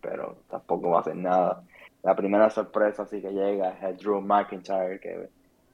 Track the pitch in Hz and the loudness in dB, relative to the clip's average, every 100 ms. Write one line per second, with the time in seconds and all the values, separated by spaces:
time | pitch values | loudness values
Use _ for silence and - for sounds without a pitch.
0 | - - - - - - - 90 87 85 | -10 -8 -10 -12 -12 -10 -6 -2 2 2
1 | - 87 90 92 90 - - - - _ | 2 -4 0 2 2 -2 -10 -20 -20 _
2 | 92 95 98 104 107 110 98 107 107 104 | 0 2 4 6 4 4 -2 0 0 0
3 | 101 104 95 98 98 101 92 - 95 92 | -8 -8 -4 0 0 0 -2 -4 -8 -4
4 | 101 101 98 101 98 95 90 95 92 95 | -2 0 2 2 2 -6 -4 -2 -2 -6
5 | 87 87 - _ _ _ _ | -10 -12 -12 _ _ _ _